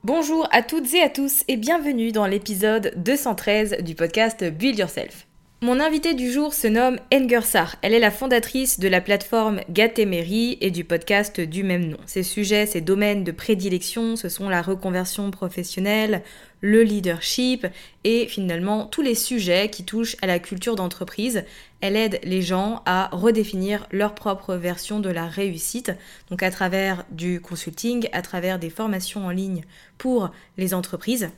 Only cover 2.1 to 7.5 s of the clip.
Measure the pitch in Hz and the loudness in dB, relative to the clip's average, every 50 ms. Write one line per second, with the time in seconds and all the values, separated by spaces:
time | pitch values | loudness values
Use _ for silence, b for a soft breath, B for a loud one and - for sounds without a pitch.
2.1 | 220 220 208 190 196 202 190 - 214 185 202 214 220 226 202 - - - 175 202 | 0 2 2 2 0 -2 -2 -4 -2 0 2 2 2 2 0 -2 -4 -2 0 0
3.1 | 269 285 285 262 208 180 - - 202 214 214 208 202 - 180 165 160 - 170 170 | 0 0 0 -2 -4 -2 0 0 2 2 2 0 -2 -4 -4 -6 -2 -2 -2 0
4.1 | 170 220 220 226 220 - 190 170 160 156 202 269 269 208 190 175 - - - - | 2 2 2 2 2 -2 -4 -4 -2 0 0 0 2 2 -2 -2 -2 -6 -8 -8
5.1 | - - - _ _ - _ _ _ _ 233 240 247 262 294 320 311 311 311 330 | -10 -20 -20 _ _ -20 _ _ _ _ 0 2 2 4 2 2 2 2 2 0
6.1 | 320 254 254 247 240 277 294 302 294 - - 226 214 226 247 254 254 - - - | 0 0 0 0 0 0 0 0 -2 0 2 4 4 6 4 4 2 0 0 2
7.1 | - 277 262 240 240 233 226 - | 4 4 6 4 4 2 2 4